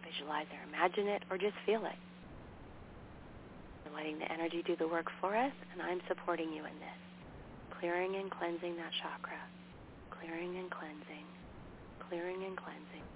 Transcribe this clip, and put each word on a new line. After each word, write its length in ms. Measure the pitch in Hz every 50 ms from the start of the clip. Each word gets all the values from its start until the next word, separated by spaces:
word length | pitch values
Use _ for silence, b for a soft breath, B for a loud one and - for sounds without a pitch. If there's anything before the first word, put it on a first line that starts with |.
visualize 460 | - - - - 143 147 151 151 151 -
or 120 | - - - -
imagine 380 | - 151 165 185 175 - 202
it 160 | 202 202 202 - -
or 60 | 190
just 180 | 185 190 208 196 - -
feel 180 | - 208 226 202
it. 160 | 160 - - - - - - - - - - - - - - - - - - - - - - - - - - - - - - - - - - - - - - -
We're 120 | 156 147
letting 220 | 151 151 156 151 156
the 120 | 165 -
energy 320 | - 160 165 165 165 170 170
do 100 | - 175
the 100 | 165 165 160
work 180 | 170 165 165 - - -
for 160 | - 185 208
us, 160 | 220 254 277 277 - - - -
and 80 | 180 165
I'm 180 | 170 180 180 -
supporting 460 | - 185 175 - - 170 170 165 160 156
you 100 | 156 151
in 120 | 156 - -
this. 220 | - - - - - - - - - - - - - - - - - - - -
Clearing 360 | 180 175 175 175 185 185 190
and 140 | 196 196 190
cleansing 460 | - - 175 170 170 165 180 175 170
that 160 | 170 165 165 165 -
chakra. 400 | - 165 - - - - - - - - - - - - - - - - - - - - -
Clearing 460 | - 170 165 165 165 175 180 180 185
and 80 | 185 180
cleansing. 560 | 175 - 165 156 151 151 151 - 151 - - 180 180 - - - - - - - - - - - - - - 180
Clearing 360 | 180 170 170 180 185 185 190
and 120 | 190 190
cleansing. 500 | 185 180 - - - - - - 180 - - -